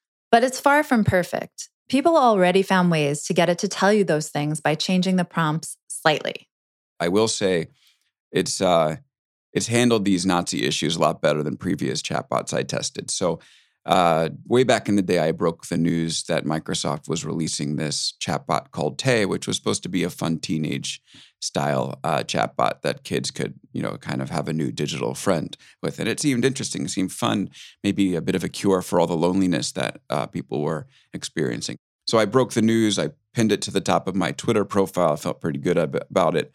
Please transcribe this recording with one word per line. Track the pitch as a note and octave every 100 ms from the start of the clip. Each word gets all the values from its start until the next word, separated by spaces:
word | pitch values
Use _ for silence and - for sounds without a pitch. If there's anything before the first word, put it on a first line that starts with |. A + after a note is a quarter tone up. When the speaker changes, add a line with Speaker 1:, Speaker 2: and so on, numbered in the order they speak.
| _ _ _
Speaker 1:
But | A#3
it's | B3+ B3
far | C#4+ D4
from | D4+ A#3
perfect. | G3+ F#3 F3 - - - - _ -
People | C4 E4 E4
already | B3 G#3 F3+ F#3+
found | F#3+ F#3+ F3+
ways | D#3+ C#3+ D3 -
to | F3+
get | E3+
it | F3
to | G3
tell | - G3
you | G#3+
those | F3+ D3+ D3+
things | D3 D3 D#3
by | D3+
changing | D#3 - F#3 F#3 F#3
the |
prompts | F3 - D#3 D#3 - - -
slightly. | - D#3 D3+ - - _ _ _ _ _ -
Speaker 2:
I | E2+
will | G2 A2
say | - G2 F2 D#2+ _ _ _ _ _ _
it's, | - F2 -
uh, | F#2 E2+ D#2 D#2 - _ _ _ _
it's | F2+ G2
handled | A#2+ B2 A2+
these | G2 F2+ F#2
Nazi | F2 E2+ D#2+ C2
issues | D#2+ D#2 E2
a |
lot | D#2 E2
better | D#2 D2
than | D2 -
previous | F#2 E2 D#2 D2+
chatbots | - D#2 - A#1+ -
I | -
tested. | C2 - - - -
So, | - F2+ E2 - _ _ _ -
uh, | F#2 E2+ D#2+ E2 - -
way | A#2+
back | B2+ A2+ -
in | G2+
the |
day, | F2+ F2+
I | D#2+
broke | E2+ E2+ - -
the | E2+
news | E2+ E2 E2 D#2
that | - E2 -
Microsoft | D#2 E2 F2+ D#2+ D2 -
was | D#2+ D2+
releasing | E2 D#2 - D2 D2
this | D2 D2 - -
chatbot | - C#2+ - D#2+ -
called | - D2 -
Tay, | C3 A#2+ F#2+
which | F2+ -
was | G#2
supposed | G#2+ G2+
to | F#2
be | F#2
a | F2
fun | - E2 E2
teenage | - E2 D2 C#2+ - - _ - - _
style, | - - D2 C2+ B1+ -
uh, | - C#2+
chatbot | - - A1+ - A#1+ -
that | D2 -
kids | - C#2 -
could, | - A#1+ - -
you | -
know, | - G1+
kind | - C2
of | C#2
have | D#2+ D#2+
a |
new | D#2+ C#2
digital | A1+ D2 D2+ A#1+
friend | C2 G2+ E2+ - - - _
with. | D#2 -
And | F2+
it | -
seemed | D3+ A#2+ C3
interesting, | C3 G#2 - D#2+
it |
seemed | - F#2
fun, | - A#2 A2 F#2 - - -
maybe | G2+ F#2+ G2 E2+
a |
bit | F2 F2+
of |
a | F#2
cure | - G#2 F#2
for | F2 F2
all | E2+
the | E2+
loneliness | E2+ F#2+ F2+ D2+ C2+
that, | - A#1+ G1+ -
uh, | C#2 A1
people | - - -
were | D2 D#2+ - _ _
experiencing. | - - - C2+ A1+ - - _ _ -
So | A2+
I | G#2
broke | B2+ B2
the | A#2
news, | A2 A2+ G#2+ G2
I | D2 - _
pinned | - A2
it | G2
to | -
the | F#2+
top | F2 F2 -
of | F#2+
my | E2
Twitter | - - G#2+
profile, | G2 G2+ F#2+ - E2+
I | D2
felt | E2 -
pretty | E2+ C#2+
good | D2+ E2+
ab-, | D2+ D2 -
about | F#2+ E2+ D#2+
it. | -